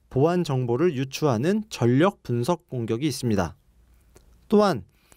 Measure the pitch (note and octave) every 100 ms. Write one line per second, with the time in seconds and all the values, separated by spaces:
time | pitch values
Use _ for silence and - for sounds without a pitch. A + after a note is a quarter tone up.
0 | _ C3 D#3+ F3+ E3 C3 B2 B2 F3+ C3
1 | C#3 - D3+ A2 D#3 G#3+ G#3 - A#2+ B2+
2 | F#3+ - - A#2+ A#2+ F3 _ B2+ A2 A2+
3 | D3+ C3 B2 G2 E2 - _ _ _ _
4 | _ _ _ _ _ G#3 G3+ B2 - _
5 | _